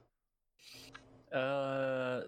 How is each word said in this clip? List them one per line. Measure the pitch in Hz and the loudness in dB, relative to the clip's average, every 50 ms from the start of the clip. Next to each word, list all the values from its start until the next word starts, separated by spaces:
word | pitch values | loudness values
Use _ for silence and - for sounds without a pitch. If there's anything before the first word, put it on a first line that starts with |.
| - _ _ _ _ _ _ _ _ _ _ _ - - - - - - - - - - - - - - - | -20 _ _ _ _ _ _ _ _ _ _ _ -20 -20 -18 -18 -18 -16 -18 -18 -20 -20 -20 -20 -8 -2 0
Uh, | 135 131 135 139 139 135 135 135 135 135 131 131 131 127 127 127 120 - | 2 2 4 2 2 2 2 2 2 2 2 2 2 2 2 0 0 -2